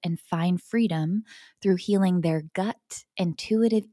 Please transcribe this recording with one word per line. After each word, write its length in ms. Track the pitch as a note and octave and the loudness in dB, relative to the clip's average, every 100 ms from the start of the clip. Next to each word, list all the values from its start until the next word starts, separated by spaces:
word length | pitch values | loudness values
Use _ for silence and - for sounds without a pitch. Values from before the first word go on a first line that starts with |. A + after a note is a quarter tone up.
and 160 | E3+ E3+ | -6 -6
find 400 | - E3 F3 F3+ | -4 -2 0 -2
freedom 640 | - A3+ A3 D#3+ D#3+ G3+ - - - _ | -2 0 0 0 -2 -2 -6 -16 -20 _
through 140 | G3 F3+ | 0 0
healing 440 | - G3 F#3+ F3+ | 2 2 4 2
their 220 | E3 D#3+ D#3 | 2 -2 -2
gut, 520 | - G3 - _ - - - | -4 -4 -6 _ -18 -12 -4
intuitive 680 | F3+ D#3 - A3 A3+ A3 G3 | -4 -4 -2 2 2 2 -2